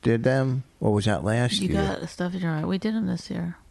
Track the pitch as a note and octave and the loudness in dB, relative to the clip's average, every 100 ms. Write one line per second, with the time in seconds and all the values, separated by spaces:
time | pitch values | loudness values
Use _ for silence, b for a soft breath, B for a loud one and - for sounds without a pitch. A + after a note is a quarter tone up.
0 | A#2 A#2 B2 C3+ C3 B2+ B2 _ A2+ G#2 | 4 4 4 2 2 0 -4 _ 2 2
1 | G#2 G2 E2 A2+ B2 - - - - - | 2 0 0 2 0 0 0 0 0 -2
2 | E3 - F3+ F#3 F3 D#3 E3 F#3+ G#3+ A3 | -8 -6 -4 -2 -2 -2 -2 -2 -2 -2
3 | G3 F3 - F#3 E3+ E3+ - | -2 -4 -6 -6 -6 -8 -16